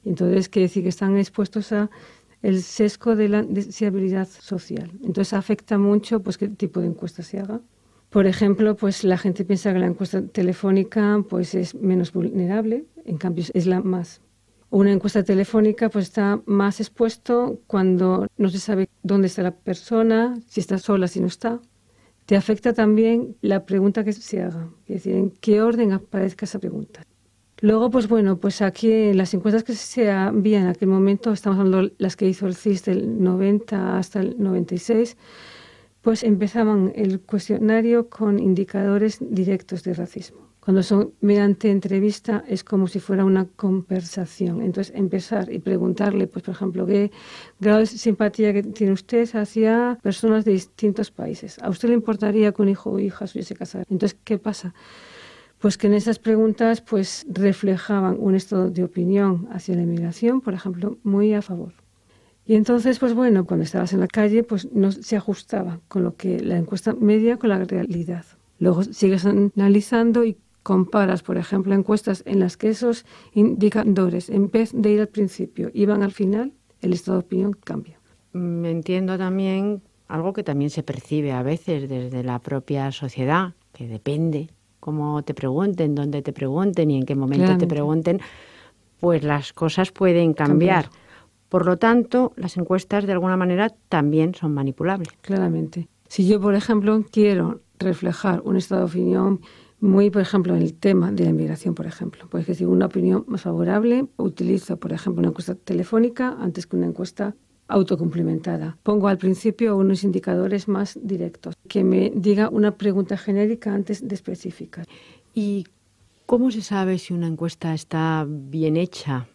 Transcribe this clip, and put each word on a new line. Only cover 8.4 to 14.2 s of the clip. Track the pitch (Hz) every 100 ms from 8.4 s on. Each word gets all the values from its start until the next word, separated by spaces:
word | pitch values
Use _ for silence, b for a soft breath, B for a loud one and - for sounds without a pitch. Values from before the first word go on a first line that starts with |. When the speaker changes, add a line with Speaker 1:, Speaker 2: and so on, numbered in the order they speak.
| 202 196 214 208
Speaker 1:
pues, | 202 190
la | 190 180
gente | 196 180 180
piensa | 185 202
que | 185
la | 180
encuesta | 175 190 190
telefónica, | 185 - 180 180 196 190 190 220 208 208 202
pues, | 180 175 190
es | 180 -
menos | 190 185 175
vulnerable, | 185 175 202 175 208 220 233 320 - -
en | 160
cambio, | 180 170 165
es | 190 175
la | 185
más. | 190 185 170 -